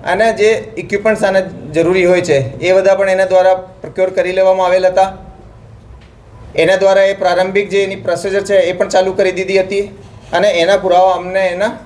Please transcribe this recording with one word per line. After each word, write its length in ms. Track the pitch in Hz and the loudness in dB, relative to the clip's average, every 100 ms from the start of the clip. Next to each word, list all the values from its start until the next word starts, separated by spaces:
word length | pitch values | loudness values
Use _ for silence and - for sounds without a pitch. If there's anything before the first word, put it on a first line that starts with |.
અને 280 | 123 190 226 | -4 0 0
જે 400 | 190 214 220 - - | 2 0 0 -4 -14
ઇક્વિપમેન્ટ્સ 480 | 180 202 208 208 | -6 -2 0 0
આને 180 | 202 190 190 - - | 0 0 -2 -12 -6
જરૂરી 320 | 160 165 190 | -2 0 2
હોય 160 | 175 180 | 2 2
છે, 380 | 175 143 123 131 | 2 0 -2 -4
એ 140 | 170 | 2
બધા 220 | 185 190 | 2 4
પણ 140 | 190 196 | 2 0
એના 160 | 185 | 0
દ્વારા 300 | 185 185 185 | 2 2 4
પ્રોક્યોર 560 | 185 - - 190 - 185 | 0 -4 -16 -12 -4 -2
કરી 220 | 190 180 | 0 -2
લેવામાં 340 | 185 190 190 180 | 2 2 2 2
આવેલ 200 | 185 185 | 2 2
હતા. 320 | 185 190 - - - - - - - - - - - - - - - | 2 0 -2 -18 -20 -20 -20 -20 -20 -20 -20 -20 -20 -20 -20 -8 0
એના 200 | 165 190 | 2 2
દ્વારા 260 | 190 190 | 2 4
એ 120 | 196 | 2
પ્રારંભિક 540 | 196 185 175 190 190 202 | 0 -2 0 0 -2 -2
જે 160 | 196 | -2
એની 120 | 190 196 | -2 -6
પ્રોસિજર 440 | - 170 202 196 | -4 -4 -2 -4
છે, 140 | 196 | 0
એ 180 | 196 175 | 2 2
પણ 160 | 180 190 | -2 0
ચાલુ 240 | 185 190 | 0 0
કરી 200 | 185 190 | 0 -2
દીધી 280 | 175 185 190 | -2 -2 0
હતી 200 | 185 196 202 - - - - | 0 -4 -6 -10 -20 -20 -4
અને 160 | 170 202 | 0 0
એના 280 | 175 170 196 | 2 2 0
પુરાવા 360 | 185 175 190 | 2 4 4
અમને 280 | 180 180 190 | 0 -2 -2
એના 300 | 190 180 214 240 | -2 -2 -6 -6